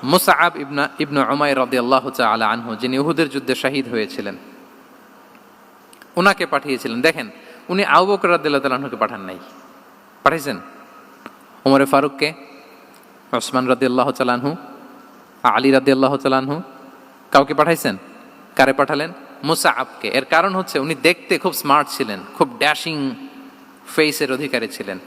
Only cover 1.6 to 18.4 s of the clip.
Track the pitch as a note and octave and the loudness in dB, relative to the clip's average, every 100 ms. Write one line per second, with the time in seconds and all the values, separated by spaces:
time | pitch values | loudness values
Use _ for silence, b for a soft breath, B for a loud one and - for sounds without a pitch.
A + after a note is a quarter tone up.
1.6 | B2 B2+ A#2+ C3 C3+ - A#2 A2+ A2 A#2 | 0 0 2 2 0 -2 0 2 0 -2
2.6 | A#2 G#2+ B2+ C3 D3 D#3+ D#3 C#3 B2+ B2+ | -6 -6 -4 -2 -2 0 -2 -4 -4 -2
3.6 | C3+ C#3 A#2+ A#2 G2+ - G2+ - - - | -2 -2 -4 -4 -6 -8 -10 -12 -18 -20
4.6 | - - - - - - - - - - | -20 -20 -20 -20 -20 -20 -20 -20 -20 -20
5.6 | - - - - - - G3 F#3+ E3+ C#3+ | -20 -20 -20 -20 -10 0 2 2 0 -2
6.6 | D3 B2+ C3 A2+ D#3 E3 A2 - B B | -2 -4 -4 0 0 0 -10 -14 B B
7.6 | - F3+ G3 D3 F#3+ G3 F#3 E3+ D3 C#3+ | -6 -2 2 2 4 0 2 0 2 0
8.6 | C#3 B2+ C#3 A#2+ G#2+ A2 F#2+ F#2 - - | 0 -4 -6 -4 -4 -4 -12 -14 -18 -20
9.6 | - - - - - - - D#3+ C#3+ G2+ | -20 -20 -20 -20 -20 -2 0 0 -4 -8
10.6 | - - - - - - - - - - | -10 -20 -20 -20 -20 -20 -20 -20 -20 -4
11.6 | C3+ C3+ C#3 C#3 C#3+ C#3 D3 D#3+ - - | 2 4 6 4 2 -2 -4 -4 -20 -20
12.6 | - - - - - - - A#2+ - C3 | -20 -20 -20 -20 -20 -20 -6 -6 -2 -2
13.6 | B2+ B2+ C3 B2 B2 B2+ B2 B2 C3 E3 | 0 0 2 2 0 0 -2 0 -2 -6
14.6 | - - - - - - - - B2+ G#2+ | -12 -20 -20 -20 -20 -20 -20 -2 0 4
15.6 | C3+ C3+ C3 C3+ C3+ C#3 C3+ C3 C3 D3+ | 4 4 4 4 4 2 0 0 -2 -6
16.6 | F#3+ - - - - - - C#3 C#3 D3 | -8 -20 -20 -20 -20 -20 2 4 4 2
17.6 | D3+ E3 - F#2+ - - - - | 2 2 -2 -4 -10 -20 -20 -20